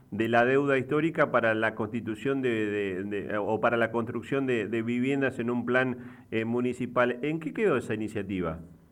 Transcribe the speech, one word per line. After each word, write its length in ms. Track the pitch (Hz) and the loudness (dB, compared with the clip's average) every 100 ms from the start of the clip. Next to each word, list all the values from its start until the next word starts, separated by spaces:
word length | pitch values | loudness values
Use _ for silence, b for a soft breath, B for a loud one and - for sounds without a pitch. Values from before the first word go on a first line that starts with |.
| B | B
de 160 | 104 117 | -2 4
la 160 | 117 | 6
deuda 340 | 120 135 143 135 | 6 4 4 2
histórica 540 | 127 151 160 160 143 | 2 0 2 2 2
para 220 | 123 113 | 4 4
la 200 | 110 110 | 2 0
constitución 640 | 110 107 113 104 104 135 139 | -2 -4 -4 -6 -4 -2 0
de, 260 | 127 113 104 | 2 2 0
de, 360 | 104 98 92 | 0 -2 -4
de, 340 | 98 101 71 104 | -4 -6 -4 -2
o 220 | 101 107 | 0 2
para 160 | 117 117 | 2 2
la 140 | 113 | 2
construcción 560 | 117 113 117 113 139 135 | 0 -4 -6 -4 -2 0
de, 220 | 117 101 | 0 0
de 140 | 113 | -2
viviendas 580 | 113 120 131 139 135 131 | -2 -2 0 0 0 -2
en 100 | 117 | -2
un 160 | 123 117 | -2 0
plan, 320 | 123 127 120 B B B | 2 2 -2 B B B
eh, 140 | 110 | -2
municipal. 760 | 113 120 123 120 123 123 120 123 | 0 0 -2 -2 -2 2 2 0
¿En 180 | 147 160 | -4 -4
qué 120 | 160 | -6
quedó 240 | - 208 127 | -2 0 0
esa 180 | - | 0
iniciativa? 680 | 110 107 104 95 95 85 80 - - _ | -4 -4 -6 -4 -2 -2 -4 -12 -20 _